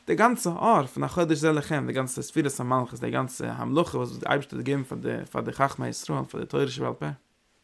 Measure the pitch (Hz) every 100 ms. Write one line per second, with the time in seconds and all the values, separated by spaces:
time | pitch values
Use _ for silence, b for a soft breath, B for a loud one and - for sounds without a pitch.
0 | - 165 233 247 175 170 220 202 131 -
1 | 139 180 165 147 156 151 143 151 123 127
2 | 127 - - 160 143 131 123 131 123 123
3 | 123 127 127 - 120 120 120 143 170 131
4 | 123 - - 143 139 123 123 139 127 117
5 | 123 120 - 123 117 120 139 - 123 120
6 | - 143 131 - - 143 139 123 127 120
7 | 147 139 _ _ _ _